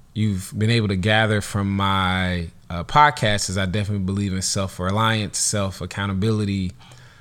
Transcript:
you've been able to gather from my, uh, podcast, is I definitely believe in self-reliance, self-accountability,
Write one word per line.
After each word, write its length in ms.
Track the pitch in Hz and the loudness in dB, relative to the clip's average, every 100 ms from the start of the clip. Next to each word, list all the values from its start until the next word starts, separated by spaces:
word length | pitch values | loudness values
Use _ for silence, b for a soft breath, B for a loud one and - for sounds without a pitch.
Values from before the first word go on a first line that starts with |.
| - | -10
you've 400 | 107 107 95 - 104 | -2 0 0 -4 -2
been 120 | 107 | 2
able 180 | 117 104 | 2 2
to 80 | 95 | 0
gather 440 | 107 107 110 104 | 2 4 4 2
from 360 | - 104 98 98 | 0 -2 0 0
my, 720 | 98 95 92 92 92 90 85 - - | 2 2 2 0 0 -2 -6 -12 -10
uh, 140 | 87 | -10
podcast, 640 | 85 147 147 147 107 104 - | 0 6 6 4 0 0 0
is 80 | 95 | -2
I 100 | 95 | -2
definitely 400 | 104 101 104 95 | -2 -2 -2 -2
believe 260 | 98 101 | -2 -2
in 100 | 95 | -2
self-reliance, 960 | - 104 95 - 90 104 113 110 101 - | -2 -2 -4 -4 -2 2 2 0 -2 -2
self-accountability, 1300 | - 104 95 - 90 - 101 95 113 107 101 98 92 - B B B B | -2 0 -2 -6 -10 -6 -4 0 0 0 0 0 -2 -6 B B B B